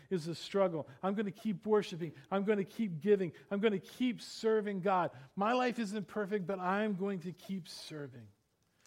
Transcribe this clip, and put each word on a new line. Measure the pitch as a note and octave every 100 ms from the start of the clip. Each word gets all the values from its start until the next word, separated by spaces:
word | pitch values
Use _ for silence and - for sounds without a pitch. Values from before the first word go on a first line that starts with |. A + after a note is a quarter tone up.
| -
is | F#3 D#3+
a | D#3
struggle, | - G3+ F#3+ D#3+ C3+ C3
I'm | F#3+
gonna | G#3 G3+
keep | - G#3+ F3 G#3+
worshiping. | G#3+ - E3 E3 - -
I'm | G3
gonna | G3+ G#3
keep | G3+ - A3 D#3+
giving. | G3+ G3 F3 - -
I'm | G3+
gonna | A3 F#3+
keep | - - B3 G3
serving | - - A3 A3 G#3 G3
God. | F#3 F#3 D#3 B2+ -
My | - G#3
life | B3 B3 A#3
isn't | G#3 G#3+ E3+
perfect, | G#3+ F#3+ G#3+ E3+
but | F#3+
I'm | F3+ G3+ G#3+
going | F3+ G3 F#3+
to | F3+
keep | - - F#3+ D#3
serving. | - - D#3 C#3 B2 G#2+ _ _ _ _ _